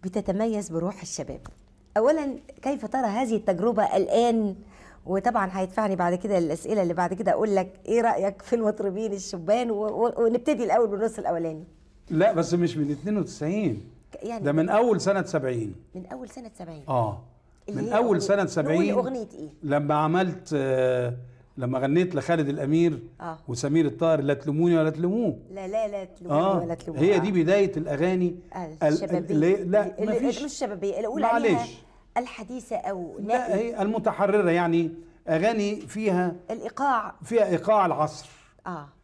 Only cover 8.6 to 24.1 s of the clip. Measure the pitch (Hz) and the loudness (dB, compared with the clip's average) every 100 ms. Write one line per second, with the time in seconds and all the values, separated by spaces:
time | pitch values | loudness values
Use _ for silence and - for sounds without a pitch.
8.6 | 214 208 202 185 220 196 185 180 165 226 | 0 0 -2 -2 -4 -6 -8 -8 0 0
9.6 | 240 208 214 156 233 - 233 240 240 294 | 0 -2 -2 0 0 2 2 2 0 0
10.6 | 226 202 226 196 226 226 156 170 165 156 | 2 4 2 0 -2 -2 -4 -2 -4 -6
11.6 | 180 - - _ - 160 196 165 135 175 | -14 -20 -20 _ -4 2 4 4 0 2
12.6 | 175 127 147 143 190 214 160 - 151 202 | 2 0 -2 -2 -2 -2 -2 -4 -4 0
13.6 | 196 104 - - _ - 214 233 139 147 | 0 -2 -8 -20 _ -12 -10 -4 0 2
14.6 | 240 208 240 196 180 202 180 160 131 123 | 4 4 4 2 2 0 0 -2 -2 -2
15.6 | 107 92 - 185 180 262 247 - 233 - | -6 -10 -16 -16 -14 -14 -14 -16 -20 -18
16.6 | 170 156 139 131 110 98 - _ _ _ | -16 -14 -2 0 0 -4 -14 _ _ _
17.6 | - 208 220 214 240 180 - 202 185 - | -10 -6 0 2 2 2 2 2 2 -2
18.6 | 147 165 202 208 247 262 214 - 151 - | 0 2 2 2 0 -4 -10 -12 -16 -10
19.6 | 151 147 147 151 156 175 185 - - 151 | -2 0 2 2 4 2 0 -4 -4 -2
20.6 | 135 131 127 127 123 123 - - - - | 2 2 2 2 0 -4 -12 -20 -20 -8
21.6 | 123 131 135 156 180 160 - 170 143 147 | -4 -2 2 2 2 -2 0 0 0 -2
22.6 | 139 156 170 139 - - 170 160 - 120 | 0 4 4 0 -10 -14 -12 -12 -10 -6
23.6 | 139 156 151 - 165 | 0 2 2 2 2